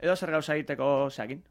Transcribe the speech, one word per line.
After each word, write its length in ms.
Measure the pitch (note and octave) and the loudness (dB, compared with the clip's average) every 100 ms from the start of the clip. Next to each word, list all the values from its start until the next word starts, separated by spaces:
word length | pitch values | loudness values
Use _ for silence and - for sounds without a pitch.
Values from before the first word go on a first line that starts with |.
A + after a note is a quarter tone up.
Edo 140 | F3 F#3 | 0 0
zer 160 | F3 | 0
gauza 240 | D#3 D3+ D3+ | 0 0 -2
egiteko 540 | D3 C#3 C3+ C#3 C#3 | -2 0 2 2 2
zeakin. 320 | C3 A2+ C#3+ - | -2 -8 -8 -12